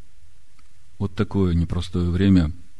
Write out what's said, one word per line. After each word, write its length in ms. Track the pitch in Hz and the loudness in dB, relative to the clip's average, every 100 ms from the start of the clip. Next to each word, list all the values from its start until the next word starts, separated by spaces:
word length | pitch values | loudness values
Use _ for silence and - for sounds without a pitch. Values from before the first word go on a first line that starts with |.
| - - - - - - - - - - | -10 -10 -10 -10 -10 -10 -10 -10 -10 -6
Вот 160 | 101 101 | -4 -2
такое 400 | 104 98 92 85 | -2 2 2 2
непростое 520 | 82 87 87 90 87 | 2 -2 -2 0 0
время, 400 | 87 98 95 80 - - - | 4 6 6 6 -2 -10 -10